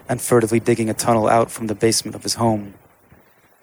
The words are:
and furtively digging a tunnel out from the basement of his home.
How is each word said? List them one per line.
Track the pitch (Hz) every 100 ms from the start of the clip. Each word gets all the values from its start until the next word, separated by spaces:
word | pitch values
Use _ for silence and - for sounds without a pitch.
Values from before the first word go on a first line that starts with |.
| -
and | 123
furtively | - 123 110 117
digging | 113 117 110
a |
tunnel | - 123 117 107
out | 113 113
from | - 113
the | 104
basement | 113 107 110 104
of |
his | 104 -
home. | 117 107 101 - _ _ _ _ _ _ _ _